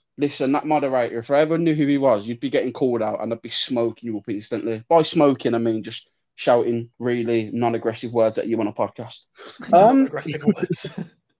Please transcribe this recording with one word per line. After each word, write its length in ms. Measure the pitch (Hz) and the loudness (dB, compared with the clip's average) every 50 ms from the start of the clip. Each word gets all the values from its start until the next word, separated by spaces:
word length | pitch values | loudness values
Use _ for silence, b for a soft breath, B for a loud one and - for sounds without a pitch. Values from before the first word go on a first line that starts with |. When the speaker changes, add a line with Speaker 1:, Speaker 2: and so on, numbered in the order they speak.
| _ _ _ | _ _ _
Speaker 1:
listen, 340 | - 147 143 - - 139 131 143 | -4 -4 -4 -2 -2 0 0 0
that 120 | 147 - | 0 0
moderator, 540 | 156 156 147 143 135 131 127 120 - - 117 | 2 0 2 2 0 0 0 0 -2 -4 -6
if 100 | 117 - | -2 2
I 100 | 139 143 | 2 4
ever 200 | 160 151 165 165 | 4 4 2 0
knew 160 | 170 165 151 | 0 0 2
who 100 | 156 147 | 2 2
he 140 | 139 143 139 | 2 2 2
was, 280 | 135 135 113 104 104 | 4 4 2 2 0
you'd 120 | 117 117 117 | -6 -8 -6
be 100 | 143 131 | -4 -2
getting 240 | 143 139 - 127 - | 0 0 -2 -2 -2
called 300 | - 147 127 120 113 107 | -2 0 0 0 0 -2
out 180 | 107 107 - | -2 -4 -4
and 100 | 110 113 | -4 -6
I'd 120 | 117 113 - | -6 -8 -8
be 60 | 117 | -8
smoking 600 | - - - - 131 120 117 117 110 - 120 117 | -6 -6 -4 -2 -2 0 0 -2 -4 -6 -10 -8
you 80 | 107 | -8
up 100 | 101 - | -8 -6
instantly. 560 | 123 107 107 107 - 123 107 - 117 113 110 - - | -8 -8 -8 -8 -8 -8 -6 -6 -6 -6 -6 -2 2
By 140 | 165 170 151 | 2 4 4
smoking, 500 | - - 170 147 143 131 - - 127 117 | 2 2 2 4 2 2 2 0 -2 0
I 60 | 117 | 0
mean 240 | 117 117 110 110 101 | 0 0 -2 -2 -4
just 260 | 113 110 - - _ _ _ _ _ _ - | -8 -12 -12 -14 _ _ _ _ _ _ -4
shouting 480 | - 143 123 120 - 117 117 117 117 - _ - | 2 2 4 4 2 0 -2 -4 -6 -8 _ -6
really 500 | 117 123 120 120 117 120 117 113 110 107 - | -4 -2 -2 -2 -2 0 0 -2 -2 -2 -4
non-aggressive 580 | 117 120 117 117 113 117 120 113 - 127 117 120 | -2 0 0 0 0 -2 -4 -4 -4 -6 -4 0
words 240 | 120 113 110 107 - | 2 2 2 0 -2
at 80 | - | -4
you 120 | 110 113 117 | -2 -2 -2
on 80 | 151 | -2
a 60 | 156 - | -4 -2
podcast. 540 | - 107 98 - - 113 - - - - _ _ B B | -4 -6 -6 -6 -10 -14 -14 -16 -20 -20 _ _ B B
Speaker 2:
<laughs> 260 | B B B B - 170 | B B B B 4 6
Speaker 1:
Um, 240 | 180 208 233 269 | 8 8 8 8
Speaker 2:
Non-aggressive 460 | 269 269 - - 139 - 160 147 151 - | 6 4 2 -2 -8 -8 -6 -6 -2 0
words. 500 | 220 - - 185 - 156 - - 151 - - 170 - _ _ _ _ _ _ | 0 0 0 0 -4 -4 -4 -6 -10 -10 -10 -14 -14 _ _ _ _ _ _